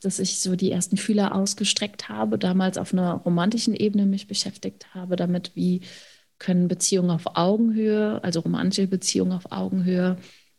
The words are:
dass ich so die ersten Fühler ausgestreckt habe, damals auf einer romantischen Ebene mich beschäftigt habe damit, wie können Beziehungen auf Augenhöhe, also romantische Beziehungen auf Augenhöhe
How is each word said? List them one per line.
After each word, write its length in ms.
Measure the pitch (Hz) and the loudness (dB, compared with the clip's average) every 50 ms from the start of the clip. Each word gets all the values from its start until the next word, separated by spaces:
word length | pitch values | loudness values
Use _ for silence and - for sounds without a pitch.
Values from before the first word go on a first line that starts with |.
dass 180 | - 190 - - | -6 -4 -4 -2
ich 220 | 190 185 - - | -4 -4 -2 -2
so 160 | - 185 185 | -2 -2 0
die 160 | 180 190 - | 0 0 0
ersten 240 | - 180 180 - 196 | 0 0 -2 -2 -2
Fühler 360 | 202 - - 208 208 196 - | -2 0 2 2 2 2 2
ausgestreckt 760 | - 196 196 196 - - 202 - - - 208 202 - - - - | 2 0 0 0 -2 -2 -2 -2 0 -2 -4 -6 -8 -10 -12 -8
habe, 300 | 208 214 220 214 220 208 | -4 -2 -2 0 0 0
damals 400 | 196 185 185 190 185 185 185 - | 2 2 2 2 2 2 0 -2
auf 140 | 190 - | -2 0
einer 200 | 196 180 180 175 | 0 2 2 2
romantischen 600 | 165 - - 175 175 170 175 208 233 226 - 226 208 | 0 -2 0 0 2 2 2 2 0 0 0 -2 0
Ebene 320 | - 208 214 202 202 202 | 2 0 2 2 2 2
mich 200 | 196 196 196 - | 2 0 -2 -4
beschäftigt 680 | - 202 - - 196 - - - 190 - - - - | -6 -6 -6 -6 -6 -8 -10 -10 -12 -12 -12 -18 -16
habe 220 | - 185 180 185 202 | -14 -10 -6 -4 -2
damit, 380 | 185 175 180 175 175 - - - | 0 0 0 0 -2 -4 -6 -4
wie 280 | 175 175 180 180 180 180 - - - - - - - _ _ _ - | -2 0 0 0 0 -4 -8 -20 -20 -20 -20 -20 -20 _ _ _ -6
können 260 | - 190 180 180 180 | -2 2 2 4 4
Beziehungen 440 | 175 185 185 - - 196 185 180 175 | 2 2 0 0 2 2 2 2 2
auf 260 | 170 165 - - - | 0 0 -2 -2 0
Augenhöhe, 880 | 170 170 185 208 214 233 226 214 220 220 214 214 214 214 214 - - - | 2 2 4 4 4 4 2 2 2 2 2 2 2 2 0 -2 -2 -2
also 160 | 180 165 165 | -2 -2 0
romantische 480 | - 175 175 165 170 190 196 202 196 185 | 0 0 0 0 0 0 2 2 0 0
Beziehungen 420 | 190 180 - - - 190 185 185 | 0 -2 -2 0 0 0 2 0
auf 200 | 185 175 - - | 0 -4 -6 -6
Augenhöhe 640 | - 190 190 190 190 190 175 185 185 180 180 180 180 180 - - - - _ _ _ | -6 -6 -4 -2 -2 0 0 2 2 2 2 0 -2 -4 -8 -16 -20 -20 _ _ _